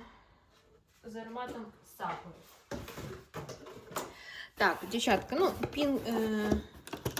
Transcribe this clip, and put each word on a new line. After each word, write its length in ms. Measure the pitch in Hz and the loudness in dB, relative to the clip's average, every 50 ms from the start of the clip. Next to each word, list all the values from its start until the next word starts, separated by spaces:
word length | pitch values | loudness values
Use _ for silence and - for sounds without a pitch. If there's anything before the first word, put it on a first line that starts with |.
| 233 - - - - - - - _ _ - - - - - - _ _ _ - - | -10 -14 -18 -20 -20 -20 -20 -20 _ _ -20 -20 -20 -20 -20 -20 _ _ _ -16 -14
з 120 | 233 214 | -10 -8
ароматом 500 | 226 220 226 233 247 247 - - 233 214 208 - - - - - - | -8 -8 -6 -6 -6 -6 -6 -6 -8 -10 -10 -14 -18 -20 -16 -10 -6
сакури. 360 | 190 170 165 - - 170 160 - - - - - - - - - - - - - - - 381 - - - - - - - - - - - - - - - - - - - - - - - - - - - - | -4 -4 -4 -4 -8 -12 -14 -16 -18 -20 -20 -18 -12 -8 -6 -6 -6 -8 -8 -8 -8 -8 -8 -10 -12 -10 -8 -8 -8 -8 -10 -12 -12 -14 -14 -14 -12 -8 -6 -6 -6 -6 -10 -14 -14 -12 -12 -12 -12 -6 2
Так, 240 | - 214 180 160 - - 185 | 4 4 4 4 2 -2 -2
дівчатка, 460 | 208 233 - 247 202 185 - - 247 311 | 0 2 4 6 6 6 4 2 4 6
ну, 120 | 381 330 - - - - | 6 6 4 2 -2 -2
пін-, 280 | - 277 294 277 269 226 - | 2 2 4 4 4 2 2
е, 540 | 233 233 226 220 220 214 214 208 208 208 214 - - - - - - - - - - - | 2 2 4 4 4 4 4 4 4 4 2 2 -4 -12 -16 -12 -10 -8 -4 -4 2 6